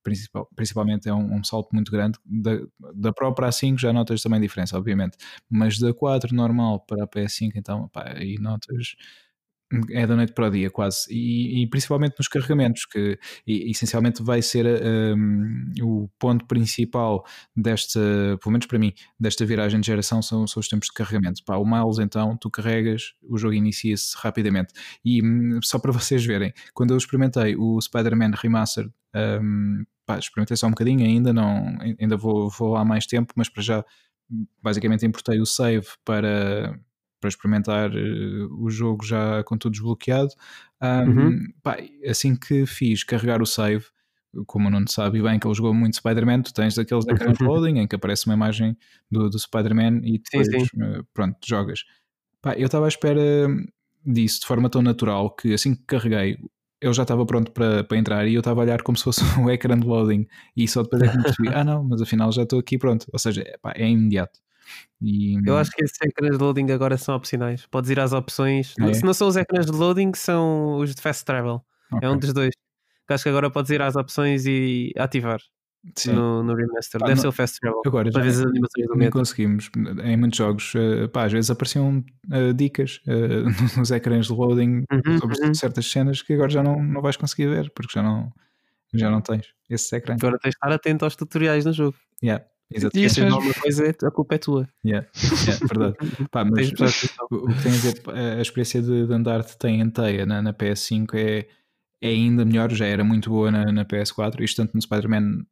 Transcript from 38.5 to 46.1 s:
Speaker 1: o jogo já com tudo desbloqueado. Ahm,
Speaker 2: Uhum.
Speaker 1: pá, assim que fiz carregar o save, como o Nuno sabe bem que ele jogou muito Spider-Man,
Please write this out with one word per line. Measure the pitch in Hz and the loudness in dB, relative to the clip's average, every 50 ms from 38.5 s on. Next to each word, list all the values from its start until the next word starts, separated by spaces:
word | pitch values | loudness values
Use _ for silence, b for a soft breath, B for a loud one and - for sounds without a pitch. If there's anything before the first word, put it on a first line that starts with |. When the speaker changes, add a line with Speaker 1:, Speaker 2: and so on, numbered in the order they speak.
Speaker 1:
o | - 107 113 113 | -8 -6 -6 -4
jogo | 110 110 117 113 110 104 107 | -2 -2 0 -2 -2 -2 -4
já | 107 113 110 107 107 107 107 107 | -2 -2 0 0 0 -2 -2 -2
com | - 120 | -4 -6
tudo | 113 - 120 107 | -4 -2 -4 -4
desbloqueado. | 107 107 117 117 - - - 127 135 139 143 - B B B B B B B B _ | -4 -4 -4 -4 -4 -2 -2 0 0 0 -2 -4 B B B B B B B B _
Ahm, | 127 127 127 127 123 123 | -2 0 0 2 4 4
Speaker 2:
Uhum. | 120 127 143 165 165 - - - - _ | 6 6 6 4 4 0 -4 -8 -14 _
Speaker 1:
pá, | _ - - - - - _ 285 143 | _ -6 -6 -6 -10 -18 _ -10 -6
assim | 127 107 - - 139 127 | -4 -4 0 2 0 0
que | 123 - - 147 139 135 | 0 0 0 2 2 2
fiz | - - - 135 117 110 101 - | 0 -2 -2 0 0 0 0 -2
carregar | - 123 113 110 120 117 110 | -2 -2 -2 0 0 2 2
o | 113 | 0
save, | 107 - - 107 104 107 107 107 _ _ _ _ _ _ _ _ _ - - 107 | 0 0 0 0 2 0 0 -2 _ _ _ _ _ _ _ _ _ -14 -12 -12
como | - - 107 104 | -4 0 2 2
o | 101 | 4
Nuno | 101 101 101 123 | 4 2 2 0
sabe | - - 104 101 107 110 | 0 -2 0 0 0 2
bem | 107 113 110 107 | 2 2 2 2
que | 107 | 2
ele | 110 107 | 0 0
jogou | 104 113 113 110 | 0 2 2 4
muito | 113 117 110 110 | 4 4 2 0
Spider-Man, | - _ 113 | 0 _ 0